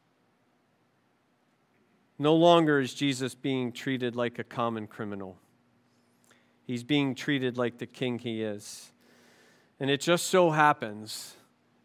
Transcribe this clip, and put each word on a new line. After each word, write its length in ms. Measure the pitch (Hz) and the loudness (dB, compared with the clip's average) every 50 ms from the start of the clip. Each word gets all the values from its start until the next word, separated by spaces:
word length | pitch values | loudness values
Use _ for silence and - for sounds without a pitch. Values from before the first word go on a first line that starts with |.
| _ _ _ _ _ _ _ _ _ _ _ _ _ _ _ _ _ _ _ _ _ _ _ _ _ _ _ _ _ _ _ _ _ _ _ _ _ _ _ _ _ _ _ - | _ _ _ _ _ _ _ _ _ _ _ _ _ _ _ _ _ _ _ _ _ _ _ _ _ _ _ _ _ _ _ _ _ _ _ _ _ _ _ _ _ _ _ -2
No 160 | 143 151 160 | 2 2 4
longer 420 | 160 170 175 170 170 160 151 147 139 | 6 6 8 8 6 6 4 2 2
is 160 | 131 120 - | 0 -2 -4
Jesus 400 | - 143 143 131 123 135 120 - | -2 -2 -2 -2 -2 -4 -8 -8
being 380 | - - 139 135 127 123 120 | -6 -4 -4 -2 -2 -4 -6
treated 420 | 120 - - 139 131 120 127 120 117 | -8 -6 -6 -4 -4 -2 -2 -4 -2
like 240 | 120 120 117 120 - | -2 -4 -4 -4 -8
a 60 | 113 | -12
common 420 | - - 135 117 117 113 110 107 | -8 -6 -4 -4 -2 -4 -6 -8
criminal. 520 | 101 - - 113 101 101 98 95 95 92 90 _ _ _ _ _ _ _ _ _ _ _ _ _ _ _ _ _ _ _ _ _ _ _ _ _ | -10 -12 -10 -10 -10 -10 -10 -12 -12 -16 -18 _ _ _ _ _ _ _ _ _ _ _ _ _ _ _ _ _ _ _ _ _ _ _ _ _
He's 200 | - 123 117 120 | -8 -8 -6 -2
being 320 | 123 147 143 139 135 123 | 0 0 2 2 0 -2
treated 420 | - - 151 143 135 131 127 117 123 | -4 -4 -2 -2 0 -2 -2 -2 -2
like 200 | 123 117 120 120 | -4 -4 -4 -8
the 80 | 113 | -12
king 340 | - - - 135 123 123 110 | -12 -8 -6 -4 -4 -4 -4
he 220 | 120 120 113 110 | -6 -6 -6 -4
is. 480 | 110 107 104 104 - - - - - - _ _ _ _ _ _ _ _ _ _ _ _ _ _ _ _ _ - | -4 -6 -6 -8 -12 -14 -18 -18 -20 -20 _ _ _ _ _ _ _ _ _ _ _ _ _ _ _ _ _ -4
And 80 | 139 135 | -2 0
it 100 | 139 135 | 0 0
just 260 | - 170 175 175 - | 2 2 2 2 2
so 240 | - - 185 180 165 | 2 4 4 6 6
happens 840 | 151 156 151 147 147 - 123 107 104 107 107 107 - - - - - - _ _ _ _ _ _ _ _ | 6 6 6 6 4 2 -2 -10 -10 -10 -12 -14 -14 -14 -14 -16 -20 -20 _ _ _ _ _ _ _ _